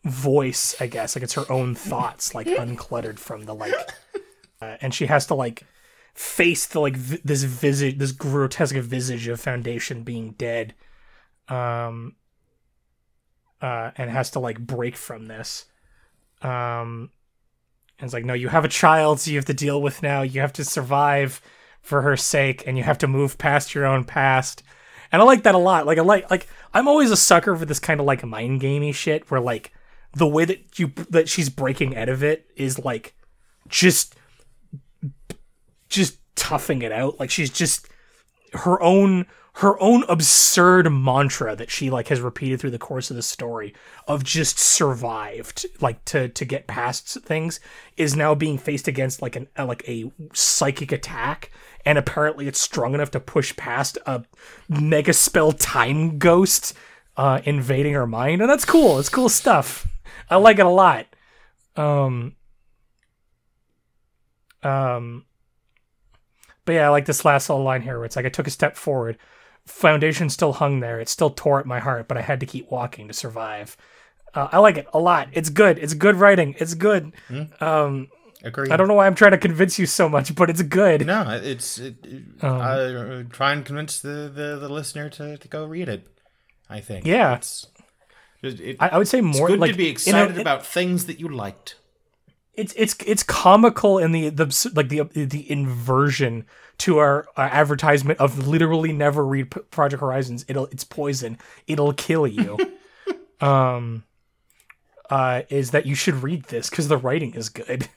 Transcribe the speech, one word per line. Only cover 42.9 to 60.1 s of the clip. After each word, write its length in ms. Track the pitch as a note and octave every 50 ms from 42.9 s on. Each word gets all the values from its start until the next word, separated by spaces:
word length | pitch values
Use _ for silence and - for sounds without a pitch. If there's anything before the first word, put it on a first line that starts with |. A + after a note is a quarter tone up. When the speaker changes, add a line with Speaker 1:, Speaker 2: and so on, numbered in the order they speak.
| C3+ B2+ B2 -
Speaker 1:
of 80 | C3
the 60 | A#2+
story 520 | A2+ - - - C3 A#2 A#2 A2+ G#2 G#2 - - - - - - _
of 160 | - D3 D3
just 360 | C3 - - D#3+ D3+ C#3 - -
survived, 1040 | - - - - E3 C#3 C3 A#2 B2 A#2 A2+ A2 G#2+ G2+ - A2+ A#2+ - - - - F4+ - -
like, 240 | D3+ B2+ A#2 - -
to, 240 | - - D3 B2+ A#2+
to 160 | - - C#3
get 220 | B2 C#3 C3+ -
past 560 | - G#2+ A#2+ A#2+ A#2+ C3 - - - - -
things 360 | _ - D#3 D#3+ D#3+ E3+ E3 - - - - - - - _
is 180 | - D#3+ D3 C#3
now 200 | D#3 D3 D#3 D3+
being 240 | C#3+ D#3 D#3 C#3+ C3
faced 280 | - - D3 C#3 -
against, 360 | - C3 C3+ C3 C3 B2+ -
like, 120 | C3+ B2 -
an, 140 | B2 A2+ _ _ -
uh, 60 | C#3
like, 180 | B2 A#2+ A#2 - -
a 240 | A#2+ A#2 A2 - _ - D#3 - -
psychic 580 | - - - - - D#3+ C#3 C#3 - C#3+ C3+
attack. 580 | D3 C3+ - - - - - C3+ D#3 - - - - - - - - - -
And 100 | C#3+ D3
apparently 500 | C#3+ C#3 - - D#3 D3+ D3+ D#3 C#3+ C#3+
it's 140 | C#3 C3 -
strong 320 | - - - - A#2+ A#2+
enough 200 | C3+ D3 D3 C#3
to 80 | - C3
push 360 | - - - D#3 C3+ - -
past 400 | - - B2+ A#2+ B2+ C#3 - - - -
a 200 | - C3 B2 A#2+ _ _ _ - - - - _ -
mega 460 | D#3+ D3 D3 D3+ D#3+ D3+ C#3+ - -
spell 380 | - - - - F3+ D#3 D#3
time 640 | D3 - - - - C3 A#2 A#2+ C#3 D3+ D#3+ E3 D#3 C#3+
ghost, 560 | C3 E3+ E3+ F3+ G3 F#3 - - - - - - - - - - _ _ _
uh, 240 | - C3+ C#3 C3 C3 -
invading 500 | C#3+ D3 C#3+ B2+ B2 C3+ C3 C#3+ D3 C#3+
her 120 | C#3+ B2
mind. 360 | A#2 A2 A2+ B2+ C#3+ E3 F3+
And 80 | G#3+ B3
that's 160 | D4 C#4+ -
cool. 320 | - - E4 D4+ G#3 D3+ C3
It's 100 | C#3+ -
cool 220 | - C4 B3+ A3
stuff. 580 | - - - C#4 G3+ D3+ - - - - - - - - - -